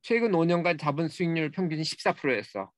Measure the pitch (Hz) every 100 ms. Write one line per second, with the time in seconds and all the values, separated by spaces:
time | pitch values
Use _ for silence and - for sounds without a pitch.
0 | - 233 233 170 170 175 170 160 156 143
1 | 165 - 170 165 156 170 185 156 156 -
2 | 202 - 147 117 110 101 95